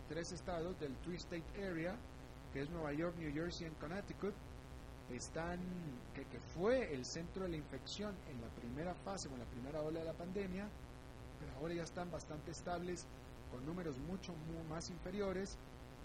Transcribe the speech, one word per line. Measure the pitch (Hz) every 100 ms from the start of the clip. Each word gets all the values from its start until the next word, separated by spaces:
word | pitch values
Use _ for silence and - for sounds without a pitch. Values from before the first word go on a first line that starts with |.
| -
tres | 151 165
estados, | 170 - 170 170 185
del | 143 123
Three | 165 175
State | - 170 143 202
Area, | 196 165 170 233 - - - - -
que | 135
es | 147
Nueva | 170 151
York, | 147 170 170
New | 156
Jersey | 147 170 - 165
y | 151
Connecticut, | 147 190 196 147 196 - - - - - - - -
están, | 123 - 160 170 180 180 180 160 123 -
que, | 139 131
que | 120
fue | - 135 202 262 190
el | 135 123
centro | 165 170 190
de | 185
la | 156
infección | 139 135 120 - 208 190 160
en | 123
la | 113
primera | - 117 131 180
fase, | 170 190 190 151
o |
en | 127
la | 117
primera | 120 131 156
ola | 151 160
de | 165
la |
pandemia, | 156 180 196 196 185 208 - - - - - - -
pero | -
ahora | 127 165 170
ya |
están | 156 180 175
bastante | 156 - 151 170
estables, | 156 - 175 180 170 - - - - -
con | 127 139
números | 175 165 127
mucho | 156 190 -
mu-, | 160 160 165 160
más | 160 175
inferiores, | 170 180 202 196 185 202 - - - - -